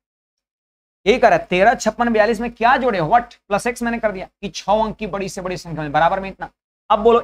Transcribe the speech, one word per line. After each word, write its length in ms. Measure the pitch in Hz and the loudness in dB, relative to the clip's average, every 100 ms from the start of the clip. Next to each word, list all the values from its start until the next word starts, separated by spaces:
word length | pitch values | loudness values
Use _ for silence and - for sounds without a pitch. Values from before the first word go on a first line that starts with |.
| _ _ _ _ _ _ _ _ _ _ 185 | _ _ _ _ _ _ _ _ _ _ 0
ये 120 | 240 | 4
कह 100 | 233 | 6
रहा 100 | 170 | 4
है 80 | - | 0
तेरह 280 | 180 208 | 2 2
छप्पन 380 | 254 214 214 240 | 2 -2 -2 0
बयालीस 280 | 214 214 214 | 2 2 0
में 100 | 233 | -4
क्या 240 | 233 226 269 | -2 2 2
जोड़े? 240 | 247 196 | 0 -2
व्हाट 340 | 156 233 233 - | 2 2 0 -16
प्लस 280 | - 196 233 | -6 -4 -4
एक्स 160 | 240 | -6
मैंने 160 | 233 233 | -6 -4
कर 140 | 220 | -4
दिया 140 | 190 175 _ | -6 -14 _
कि 80 | 202 | -14
छह 240 | - - | -10 -2
अंक 220 | 214 220 - | 0 0 -4
की 100 | 214 | -8
बड़ी 220 | 196 190 | -8 -8
से 120 | 196 | -8
बड़ी 160 | 185 175 | -8 -10
संख्या 260 | 170 156 | -10 -8
में 100 | 151 | -4
बराबर 280 | 147 165 190 | 2 2 0
में 80 | 190 | -6
इतना। 220 | 180 160 _ _ _ - | -12 -16 _ _ _ -4
अब 80 | 214 | 2
बोलो 220 | 226 233 | 4 4